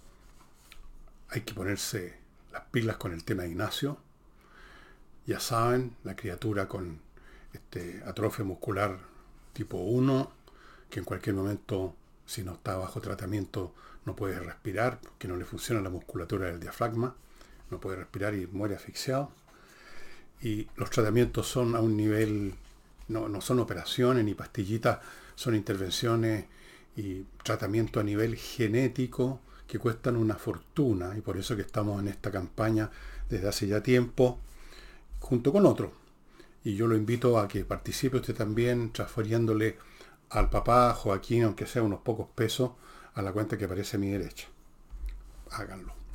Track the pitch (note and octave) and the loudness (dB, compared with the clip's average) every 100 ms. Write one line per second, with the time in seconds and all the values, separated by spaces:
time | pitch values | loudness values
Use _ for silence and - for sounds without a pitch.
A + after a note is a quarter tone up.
0 | - - - - - - - - - - | -20 -20 -20 -20 -20 -20 -20 -18 -18 -18
1 | - - - - - - F#2 G2 - A2 | -20 -20 -8 -8 -6 -6 -4 -2 -4 -6
2 | F2 - - - - - - B2 A2+ G#2+ | -8 -12 -20 -20 -16 -16 -4 0 0 -2
3 | G2 E2 - G2 F2 E2+ G#2+ - C#3 C#3 | -6 -8 -4 -4 -2 -4 -4 -2 -4 -6
4 | - - - - - - - - - - | -14 -20 -20 -20 -20 -20 -20 -20 -20 -20
5 | - - - G#2 - A#2 A#2+ B2+ B2+ - | -20 -16 -6 -4 0 2 4 4 0 -6
6 | G#2+ F#2+ G#2+ F2 A2+ G2+ G2 - F2+ D#2 | -12 -8 -8 -4 -2 0 -2 -4 -8 -10
7 | - - - - - - - - F2 F2+ | -16 -20 -20 -20 -18 -18 -12 -10 -10 -10
8 | - F#2 G#2 - G2 F2+ - G2 G2+ F#2+ | -10 -2 -2 0 -4 -4 -4 0 0 -2
9 | - - - - - - G#2+ F#2 F2+ B2 | -12 -20 -20 -20 -18 -10 -8 -4 0 4
10 | C3 C3+ C3+ - - - - - - - | 4 4 0 -8 -20 -20 -20 -20 -12 -10
11 | F2+ F#2+ - G2 G2 G#2 - G2 F#2 - | -6 -4 -2 0 0 -4 -2 -2 -2 -6
12 | - - - - F#2 F2+ - F#2 F#2 G#2+ | -20 -20 -12 -10 -10 -8 -6 -4 -4 -6
13 | - F#2+ G2 G#2 F#2 G#2 F2+ - - - | -6 -6 -4 -2 -2 -4 -6 -10 -20 -12
14 | - F2+ G2 F2+ E2+ - A2 F#2+ A#2+ A#2 | -10 -4 -4 -4 -8 -10 -6 0 0 -2
15 | - - G2+ F2+ F2+ G#2+ - A2+ F#2+ F2+ | -12 -12 -8 -6 -6 -8 -2 0 0 -6
16 | - - E2+ G2+ F#2 E2+ F2 - A#2+ A2+ | -8 -8 -4 -2 -2 -4 -10 -2 -2 0
17 | B2 - - - - - - F#2 F#2+ F#2 | -2 -4 -18 -20 -20 -20 -12 -8 -6 -8
18 | F2 F#2+ G2+ G#2 F2+ F#2+ G#2 F#2+ - - | -8 -4 -2 -2 -4 -4 -2 -4 -8 -8
19 | - C3 C#3 - - - - - - - | -2 -2 -2 -8 -20 -20 -20 -20 -14 -12
20 | - - - - A#2 G#2+ - - G2+ - | -10 -12 -16 -8 -4 -4 -4 -6 0 2
21 | G#2+ A2+ A#2+ A#2+ - C3 A#2+ A#2 A2+ G#2+ | 4 6 4 2 -2 0 2 4 4 4
22 | G#2+ G#2+ A2 G#2 G2+ F#2 - - - - | 4 4 2 2 -2 -6 -16 -20 -20 -20
23 | - A2+ A2 G2+ - B2+ A2 F2+ - - | -6 -4 -2 -4 2 2 2 -2 -4 4
24 | E3 G3 D#3+ - - - F#2+ A2+ B2+ - | 6 6 4 0 -6 -4 -2 2 2 0
25 | - - - - C3 G#2+ G2 G2 F#2 - | -4 -18 -18 -6 0 0 2 -2 -2 0
26 | A#2+ A#2 A2+ G#2+ - - - - - - | 2 4 2 0 -4 -14 -20 -20 -16 -8
27 | G2 F#2 F#2+ - - A2 G2 A2 A2 A#2+ | -6 -6 -10 -10 -2 -2 2 2 2 2
28 | G#2 G#2 A2+ A2+ - - A2 A#2 C3 - | 0 2 0 -2 -8 0 2 4 2 0
29 | B2+ - B2+ C3+ - - - G#2 A#2 A2+ | -2 0 0 0 -10 -20 -10 -2 0 0
30 | B2 A#2+ A2 G2 - G2+ - - C3+ F#2+ | 0 2 2 2 -4 -6 -4 2 4 2
31 | F2+ G#2+ G#2+ F#2 G2 G#2+ F#2+ - G#2 G2+ | 0 -4 -4 -4 -2 -2 -2 0 0 0
32 | G2 G2+ G#2+ G2 F2+ - A2 A2 A2+ - | -2 -4 -4 -4 -4 0 2 4 2 -4
33 | - - - A2 F#2+ - G2+ G#2+ A#2 B2+ | -12 -8 -4 0 0 0 2 2 6 6
34 | A#2+ - B2 B2 - - - - - - | 4 4 4 4 -8 -16 -18 -18 -20 -20
35 | - - - B2 C3 G3 F#3 A2 G2 - | -12 -10 0 2 4 8 8 8 0 -6
36 | - - - - - - A2 G2+ A#2 A2 | -20 -20 -20 -20 -20 -8 -4 2 4 4
37 | G#2+ A#2+ B2 A#2 G2+ G#2 - G2 - - | 4 2 6 4 4 0 -2 -4 -4 -2
38 | C3+ B2+ - A2 G#2 G#2+ A#2+ A#2+ A2+ - | 0 0 -2 -2 0 2 4 2 0 -4
39 | G2+ - G#2 A#2 A2+ A2 A2 - - - | -4 -2 2 4 4 4 2 0 -12 -20
40 | - - _ G#2+ - G#2 - A#2+ B2 A2 | -20 -20 _ 2 4 4 6 8 8 6
41 | G#2+ G2 - A#2 A2+ G2 G#2+ B2 A2 F#2+ | 2 0 2 4 4 2 -2 0 0 0
42 | - G#2+ G2+ - A2+ - B2 - - - | -2 -2 -4 -2 0 2 0 -2 -18 -20
43 | - - G2 G2 A2 A2+ G2 F#2 G2 G2+ | -12 -6 -2 -2 -2 -2 -2 -2 -2 -2
44 | G2 G2+ E2 - - - - - - - | 0 -2 -4 -10 -16 -18 -20 -20 -16 -10
45 | - - - - - - G2 F#2+ F2+ - | -8 -8 -14 -18 -12 -10 -8 -10 -12 -12
46 | - | -8